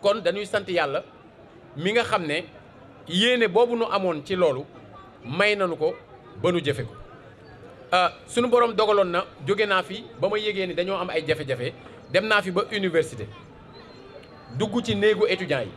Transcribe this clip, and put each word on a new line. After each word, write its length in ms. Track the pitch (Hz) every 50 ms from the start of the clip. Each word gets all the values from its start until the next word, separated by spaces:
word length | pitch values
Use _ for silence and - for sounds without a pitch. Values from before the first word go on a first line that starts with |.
Kon 200 | - 202 202 226 180
dañuy 240 | 170 180 202 208
sant 220 | - - 208 190 170
Yàlla 340 | 185 170 160 143 135 165 - - - - - - - - - - - - - - -
mi 160 | 139 156 185 214
nga 120 | 233 226
xam 200 | - 208 202 175
ne 180 | 151 147 160 185 - - - - - - - - - - - - -
yéene 400 | 160 185 208 240 247 247 226 208
boobu 280 | 170 214 247 240 240
nu 80 | 233 226 214
amoon 320 | - 202 190 185 165 151 139
ci 120 | - 190
loolu 280 | 185 180 160 135 127 147 - - - - - - - - - - - -
may 320 | 113 135 175 202 208 208
nanu 200 | 202 196 180 165
ko 180 | 147 156 156 - - - - - - - - - -
ba 120 | 104 175 180
nu 80 | 175
jëfe 240 | 165 143 135 - 123
ko. 100 | 117 - - - - - - - - - - - - - - - - - - - - -
Ah, 200 | 180 180 170 - - - -
sunu 180 | - 240 240 247
borom 240 | 233 240 240 233 220
dogaloon 380 | 196 220 208 214 202 196 180
na 140 | 170 175 190 - - - 143
jóge 220 | 135 196 208 214
naa 160 | 208 196 185 180
fi 220 | - 185 208 233 - - -
ba 80 | - 190
ma 100 | 208 214
yégee 280 | 214 214 202 190 190
ni 80 | 180 165
dañoo 220 | 160 180 185 196
am 140 | 185 180 180
ay 140 | - - 110
jafe-jafe, 460 | 131 156 156 151 135 131 120 123 131 - - - - - - - - 131
dem 140 | 180 196 220
naa 120 | 220 208
fi 120 | 202 185 180
ba 100 | 180 - -
université, 560 | 220 208 190 185 160 165 156 - - - 104 107 - - - - - - - - - - - - - - - - - - - - - - - - -
dugg 240 | 131 311 320 196 240 -
ci 100 | 226 220
néegu 320 | 202 202 214 214 180 214 -
étudiants 340 | 180 185 190 143 147 131 113
yi 60 | 98 -